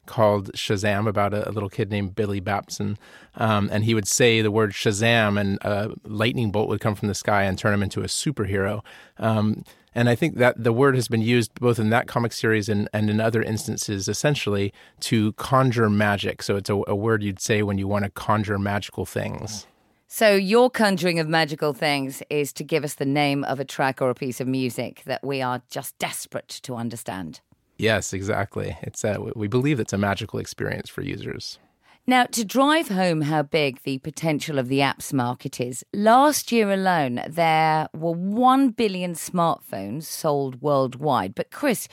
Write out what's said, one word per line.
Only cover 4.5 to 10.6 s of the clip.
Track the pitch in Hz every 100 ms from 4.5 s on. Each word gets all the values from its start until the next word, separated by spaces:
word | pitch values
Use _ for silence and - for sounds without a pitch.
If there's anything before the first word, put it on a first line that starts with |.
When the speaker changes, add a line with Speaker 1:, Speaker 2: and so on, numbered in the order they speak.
Speaker 1:
word | 107 107
Shazam, | - 120 101 113 117 104 101
and | 101 98
a | 104 101 107 -
lightning | - 107 113 131 110
bolt | 101 -
would | 104
come | 117
from | 101 104
the |
sky | 95 - 104
and | 98 92
turn | 110
him | 101
into | 98 -
a | 95
superhero. | - 156 139 98 98 98 107 - - - -
Um, | 113 110 107 - - - _ 120
and | 120
I | 117
think | 165 -
that | 123 -